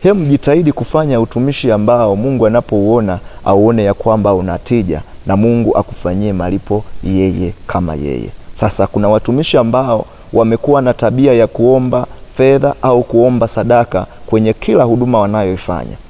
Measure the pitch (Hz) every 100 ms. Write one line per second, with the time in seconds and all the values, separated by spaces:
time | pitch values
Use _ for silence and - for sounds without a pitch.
0 | 185 202 147 143 - 151 160 139 120 156
1 | 156 123 113 - 131 139 135 107 104 120
2 | 113 98 123 135 113 117 117 104 101 120
3 | 107 90 - - - 98 107 117 101 101
4 | - 110 101 98 92 87 - 120 92 76
5 | - - - 98 113 117 110 - - -
6 | 90 90 104 95 87 95 - 104 107 -
7 | - 95 95 87 87 - - 98 87 78
8 | 71 64 53 - - - 107 - 98 -
9 | 104 107 - 127 160 143 117 123 131 113
10 | - - - - 113 113 - 143 127 120
11 | 113 123 139 120 110 - 120 131 127 123
12 | 123 - - - 135 139 139 139 131 123
13 | 123 117 123 123 113 - 107 120 120 92
14 | - - - 110 110 113 - 110 123 117
15 | 123 117 101 107 98 95 - 87 60 52